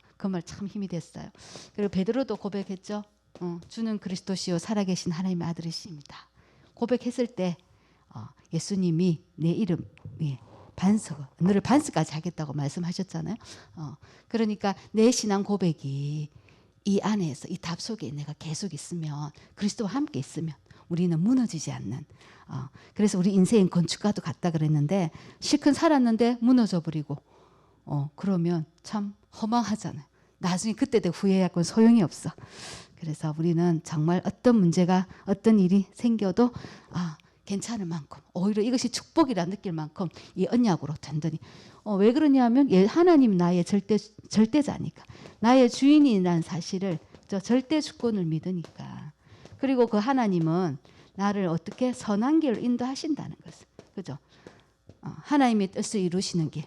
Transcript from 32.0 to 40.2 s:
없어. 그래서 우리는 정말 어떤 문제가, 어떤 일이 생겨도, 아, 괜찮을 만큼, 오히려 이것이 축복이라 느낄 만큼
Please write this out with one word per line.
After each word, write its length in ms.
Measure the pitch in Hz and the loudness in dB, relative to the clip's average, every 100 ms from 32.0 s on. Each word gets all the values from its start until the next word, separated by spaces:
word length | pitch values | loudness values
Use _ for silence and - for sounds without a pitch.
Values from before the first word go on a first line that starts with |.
없어. 280 | 160 - 165 - - - - - - - | 4 -2 -12 -12 -20 -18 -18 -18 -20 -12
그래서 380 | 160 147 156 151 | -10 -6 -6 -2
우리는 440 | 170 165 175 160 | 0 2 2 0
정말 380 | - 160 160 180 | -2 -2 0 0
어떤 320 | - - 254 233 | -2 0 4 6
문제가, 500 | 170 185 175 185 185 - - | 4 4 4 2 0 -8 -6
어떤 320 | 202 226 214 | 0 4 4
일이 280 | 180 196 185 | 6 2 0
생겨도, 600 | - 240 220 196 202 240 - - - - | -4 -2 0 0 2 0 0 -18 -20 -10
아, 280 | 180 170 156 _ _ | -6 -6 -8 _ _
괜찮을 420 | - 196 - 226 175 | -8 -8 -6 -8 -6
만큼, 340 | 165 139 - _ | -8 -10 -20 _
오히려 280 | 180 202 214 | -4 -2 0
이것이 280 | 233 240 240 | 0 0 -2
축복이라 560 | - - 320 262 185 170 | -6 -2 2 2 2 -2
느낄 260 | 202 196 | -4 -6
만큼 360 | 160 156 - 170 - | -6 -8 -6 -8 -8